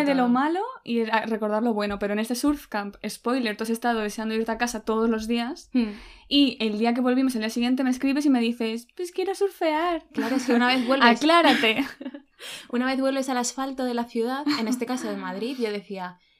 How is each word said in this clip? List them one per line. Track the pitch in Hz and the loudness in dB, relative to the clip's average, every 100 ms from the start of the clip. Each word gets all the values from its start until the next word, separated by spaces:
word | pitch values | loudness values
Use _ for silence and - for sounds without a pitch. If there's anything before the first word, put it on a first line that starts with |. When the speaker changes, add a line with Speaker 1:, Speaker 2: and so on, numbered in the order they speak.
Speaker 1:
romantizo | 285 | 4
Speaker 2:
de | |
lo | 269 | 4
Speaker 1:
todo. | 247 | 4
Speaker 2:
malo | 247 294 349 440 523 | 2 2 0 -4 -8
y | - 233 220 | -4 -2 0
a | 220 220 | 0 0
recordar | 220 214 208 | -2 -2 0
lo | 240 | 0
bueno, | 208 208 202 | 0 -2 -2
pero | 202 | -2
en | 208 | -2
este | 220 | -2
surf | 247 285 294 - | 0 0 0 -4
camp, | 214 202 202 220 | -8 -6 -8 -10
spoiler, | - 233 269 226 208 | -6 -2 0 -2 -2
tú | |
has | 226 | -2
estado | 226 240 226 | -2 0 0
deseando | 214 208 220 | -2 -4 -4
irte | 220 226 | -2 -2
a | 220 | -2
casa | 240 233 | -4 -4
todos | - 220 226 | -2 0 2
los | 220 220 | 0 0
días | 233 233 349 - | -2 -4 -8 -4
Speaker 1:
Hmm. | 254 220 208 - - - | -2 0 -4 -16 -20 0
Speaker 2:
y | 277 277 - | 4 4 2
el | 220 208 | -2 0
día | 233 | 0
que | 240 | 2
volvimos, | 254 254 269 | 2 2 2
el | 247 | 0
día | 214 | -2
siguiente, | 233 240 254 | -2 0 0
me | 262 | 0
escribes | 254 277 277 294 | 0 0 2 4
y | |
me | 254 | 4
dices, | 233 233 226 226 - - | 2 0 -4 -6 -10 -10
"Pues | 349 | -8
quiero | 370 370 | -4 -4
surfear". | 381 403 - 339 302 349 330 - | 0 -2 0 0 0 0 -2 -4
Speaker 1:
Claro, | - 277 277 | -6 -2 0
es | 254 | 2
que | |
una | 240 247 | 2 4
vez | 262 233 | 2 2
vuelves | 269 247 | 6 6
Speaker 2:
<laughs> | 240 | 6
Aclárate. | 302 339 311 233 226 220 | 6 6 6 6 4 2
Speaker 1:
<laughs> | 277 - 269 285 - - - - - | -2 -8 -14 -14 -18 -20 -16 -16 -6
una | 240 254 | -2 0
vez | 262 | 0
vuelves | 269 269 269 | 0 0 0
al | 247 | -2
asfalto | 240 - 269 262 | -2 -4 -6 -4
de | 254 | -2
la | 240 | -2
ciudad, | 233 240 233 262 294 294 | -4 -2 -2 -2 -2 -2
en | 226 | -2
este | 247 233 | -2 -4
caso | 254 220 | -4 -4
de | 202 | -6
Madrid, | 185 185 226 262 | -6 -6 -6 -4
yo | 220 | -4
decía, | 208 202 190 180 175 _ | -4 -8 -10 -10 -12 _